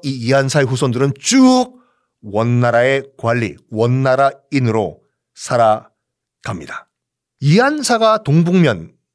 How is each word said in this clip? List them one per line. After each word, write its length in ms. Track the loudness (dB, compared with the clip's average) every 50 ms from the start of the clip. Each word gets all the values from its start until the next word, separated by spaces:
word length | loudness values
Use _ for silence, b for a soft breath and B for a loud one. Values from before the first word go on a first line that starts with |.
이 80 | -2 -8
이한사의 560 | -8 -6 -2 0 0 0 0 0 0 0 0
후손들은 480 | 0 -2 -2 -2 -2 0 0 -2 -2 -2 -4
쭉 540 | -6 0 2 4 4 6 4 4 0 -2 b b b b b b b b b b
원나라의 800 | -16 -6 -4 -2 -2 0 0 0 0 2 2 2 2 2 0 -2 -4 -8 _ -8
관리, 380 | -4 -2 -2 -2 -2 -6 -8 -10 _ -12
원나라인으로 1300 | -4 -2 0 0 0 0 0 0 2 2 2 0 0 -4 _ -6 -4 -2 -2 0 0 -2 -2 -4 -8 _ _ _ _ _ _ _ _
살아갑니다. 1500 | -18 -10 -4 0 2 2 2 2 0 -4 _ _ _ _ _ _ _ _ _ _ _ -12 -12 -12 -12 -12 -16 -18 -18 -18 _ _ _ _ _ _ _ _ _ _ -6
이한사가 840 | -2 0 2 2 2 0 -2 -4 -4 -2 -2 0 2 2 0 0 0
동북면, 680 | 0 2 2 2 2 2 2 2 2 0 -2 -6 -16 _ _ _ _